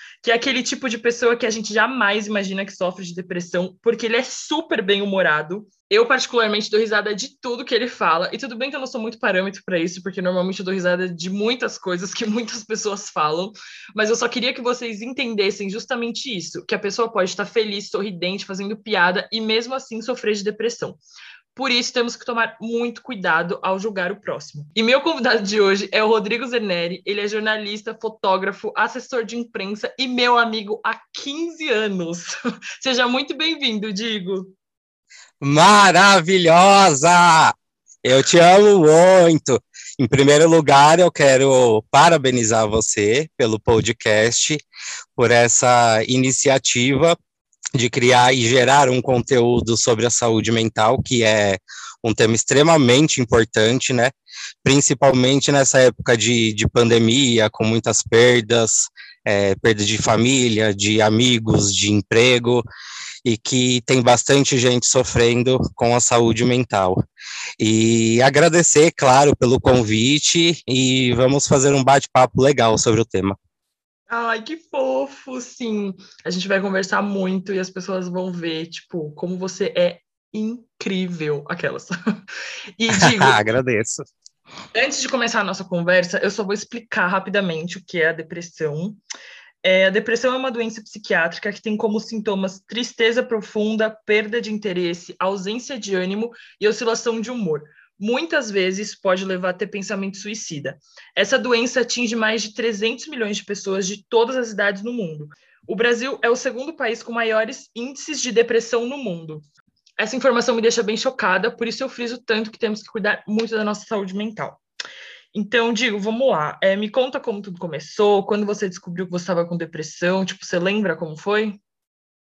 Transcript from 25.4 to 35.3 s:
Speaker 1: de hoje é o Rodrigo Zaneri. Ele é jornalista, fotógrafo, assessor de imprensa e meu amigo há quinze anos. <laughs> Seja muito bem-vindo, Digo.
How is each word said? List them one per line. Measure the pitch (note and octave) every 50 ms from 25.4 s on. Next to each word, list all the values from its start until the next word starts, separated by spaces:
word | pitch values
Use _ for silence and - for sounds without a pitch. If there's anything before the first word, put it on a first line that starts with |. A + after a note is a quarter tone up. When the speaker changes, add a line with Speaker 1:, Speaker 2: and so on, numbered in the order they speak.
| G3+
Speaker 1:
de | F#3+ G#3 G#3+
hoje | G3+ G3 F#3+ G3 G#3+ G3+
é | - A3 G#3+
o | G#3+
Rodrigo | A3+ A3 G3 G#3 A3+ A#3 C4+ A#3+
Zaneri. | B3 A#3 G#3+ G3 F3 E3+ E3+ E3+ F#3 F3+ -
Ele | F#3+ G3+ G#3
é | G3+ G#3
jornalista, | G#3+ G#3+ G#3+ A3 G#3+ G#3+ G#3 G3+ G#3 G#3 - A3+ A3 -
fotógrafo, | - G#3+ A3 _ - G3 F#3+ F#3+ F#3+ G3 F#3+ - - G#3 -
assessor | - G#3+ A3+ - B3+ A#3+ - C4 A#3+ A3+
de | G3 A3+ A#3+
imprensa | A#3 A#3 - G#3 F#3+ G3 G#3 G#3 - - - -
e | C4+ B3+
meu | B3 B3 B3 B3 A#3+
amigo | A#3 A3+ A3+ A3 A3 G3+ G3+ G#3+ - -
há | G#3+ A3 - - _ -
quinze | - - C#4+ C#4 D#4+ E4+ E4+ D#4+ D#4+ D#4 D4+
anos. | A3+ G#3+ A3 G#3 G3 F3+ E3+ E3 E3+ E3+ E3+ - - - -
<laughs> | A#3+ - - - - - -
Seja | - C4+ B3+ A#3+ B3 B3
muito | B3 C4 C#4+ D4 E4 C4+
bem-vindo, | D#4 D#4+ E4 D4 C#4 B3 A3 G#3 G#3 A3 G3+
Digo. | F#3+ A3+ A#3 A3 G#3 F3 F#3 G3 F#3+ F#3 F#3+ _ _ _ _ _ _ _ _ _ _ _ _ - - - _